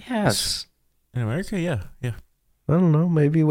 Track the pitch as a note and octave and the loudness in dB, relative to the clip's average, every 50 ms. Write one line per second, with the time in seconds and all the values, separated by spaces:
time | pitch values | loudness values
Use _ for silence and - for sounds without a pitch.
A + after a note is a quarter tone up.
0 | - - B3+ A3 G#3 D3 G#2 - - - - - - _ _ _ _ _ _ _ | -10 -6 -4 -2 0 0 0 0 -2 -4 -6 -8 -10 _ _ _ _ _ _ _
1 | _ _ - B2 A#2 G#2+ A#2 F3 G#3 - G#3+ F#3 E3 F3 D3 G2+ F2+ - - - | _ _ -8 -6 -4 -4 -4 -4 -6 -6 -6 -4 -4 -2 -4 -4 -6 -10 -14 -10
2 | B2+ B2 G#2+ - - _ _ _ _ _ _ _ _ - D3 F3 F#3 E3+ D3+ D3+ | -10 -10 -10 -10 -14 _ _ _ _ _ _ _ _ 0 2 4 4 4 4 4
3 | E3+ F3+ E3+ D#3 D3 C#3+ D3+ D#3+ D#3 D3+ | 2 2 2 2 2 2 4 4 4 4